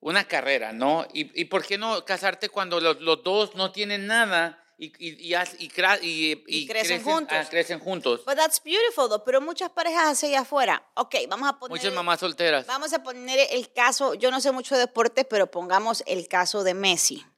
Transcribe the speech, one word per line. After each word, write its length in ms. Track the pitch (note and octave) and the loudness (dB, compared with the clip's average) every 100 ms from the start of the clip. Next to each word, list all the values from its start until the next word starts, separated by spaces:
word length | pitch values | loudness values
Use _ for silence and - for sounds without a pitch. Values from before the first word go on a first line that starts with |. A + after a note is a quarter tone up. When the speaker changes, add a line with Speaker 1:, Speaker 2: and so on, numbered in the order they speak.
Speaker 1:
una 240 | D3 F#3 F#3+ | 0 0 0
carrera, 440 | D#3+ C3 C3+ A2 | -2 0 0 -2
¿no? 340 | A2+ C3 D#3+ - | -2 0 0 -2
¿Y, 280 | D3+ D3 - | -8 -8 -6
y 60 | C#3 | -4
por 180 | F#3 - | -4 -2
qué 120 | G3+ | -4
no 260 | A3 G#3+ | -2 -4
casarte 440 | - F#3 F#3+ F3+ G#3 | -4 -2 -2 -2 -6
cuando 280 | G3+ F#3 E3+ | -4 -2 0
los, 200 | E3 D3+ | 2 0
los 220 | D#3+ D#3 | 0 0
dos 320 | F3+ G3+ G#3 | 2 0 0
no 180 | F#3 F#3+ | -2 -6
tienen 340 | F#3+ G#3 G3+ G3+ | -4 -6 -4 0
nada 540 | A3 G#3+ F3+ E3+ E3 _ _ | 2 4 2 0 -4 _ _
y, 100 | D#3+ _ | -18 _
y, 300 | E3+ D3 E3+ | -14 -14 -4
y 40 | |
haz-, 220 | E3+ F3+ F3 | -2 -2 -8
y 100 | E3+ | -12
cra-, 280 | - F3+ G3+ | 0 2 2
y, 300 | E3+ D#3 D#3+ D3+ - | 0 -2 -2 -2 -4
Speaker 2:
Y 180 | D#3+ | -6
Speaker 1:
y 20 | E3 | -4
Speaker 2:
crecen 320 | A3 G#3 F3 | -2 0 -2
Speaker 1:
crecen, 60 | |
Speaker 2:
juntos. 340 | A3+ D#4+ D#4 D#3 | 0 -2 0 -2
Speaker 1:
ah, 60 | D3+ | 0
crecen 300 | E3 E3 E3+ | -2 -2 -4
juntos? 420 | E3+ F#3 C3+ A#2 - | -6 -4 0 0 0
Speaker 2:
But 100 | C#4 | 0
that's 240 | D#4 D#4 | 2 0
beautiful, 460 | D4+ F#4 A#4 - B3+ | -2 0 0 2 0
though. 160 | G#3 | 0
Pero 160 | A3+ C4 | 0 0
muchas 300 | D4 E4+ F4+ | 0 -6 -8
parejas 360 | - E4+ E4 D#4 | -4 -2 2 2
así 180 | C#4 D4+ | 2 0
allá 140 | C#4 | 0
afuera. 460 | B3 C#4+ A#3+ D#3 _ - | 0 0 2 0 _ -6
Ok, 180 | B3+ B3+ B2 | -2 -2 -2
vamos 200 | G#3 C#4 | -2 -2
a 100 | C#4 | -4
poner 200 | B3 - | -6 -4
Speaker 1:
Muchas 160 | G3 | -4
mamás 260 | F3+ F3 E3+ | -2 0 0
solteras. 460 | F3+ D#3 E3+ D3 B2+ | 0 0 2 2 0
Speaker 2:
vamos 260 | C4 D4+ | -6 -4
a 100 | D#4 | -4
poner 360 | C4 B3 B3 C4 C4+ | -6 -12 -2 2 2
el 220 | B3 A#3+ | 2 -6
caso, 420 | - B3 B3 C4+ | 2 2 4 0
yo 160 | G3+ B3 | 2 0
no 100 | C4 | 2
sé 120 | C4+ | 0
mucho 220 | B3+ B3 | 0 0
de 80 | C4+ | 2
deporte, 420 | B3 - A#3 A#3 | 2 2 2 2
pero 260 | C4 G#3+ F#3 | 0 2 2
pongamos 520 | F3 F3+ F#3+ A3 A3+ - | -2 2 2 2 -4 -2
el 220 | F#3 E3+ | -4 0
caso 360 | F#3 F3+ G#3+ | 0 0 0
de 100 | F#3+ | 0
Messi. 500 | F#3 G3 F3 - - - | 2 2 4 2 -2 -16